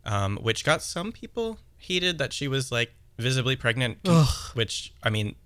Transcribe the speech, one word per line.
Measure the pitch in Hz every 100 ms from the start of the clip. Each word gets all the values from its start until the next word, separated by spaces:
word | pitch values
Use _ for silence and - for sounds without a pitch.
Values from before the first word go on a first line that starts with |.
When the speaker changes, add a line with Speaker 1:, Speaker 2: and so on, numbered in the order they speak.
Speaker 1:
Um, | - 101 98 101
which | 113 113
got | - 160
some | - 175 196
people | - 226 - 226 220 - -
heated | - 180 180 165
that | 135
she | - 143
was, | 135 131
like, | 120 117 - - -
visibly | 120 131 123 131
pregnant, | 120 117 127 -
con- | 185 165 143
Speaker 2:
Ugh. | - -
Speaker 1:
which, | 117 110 - - -
I | 117
mean | 107 104 -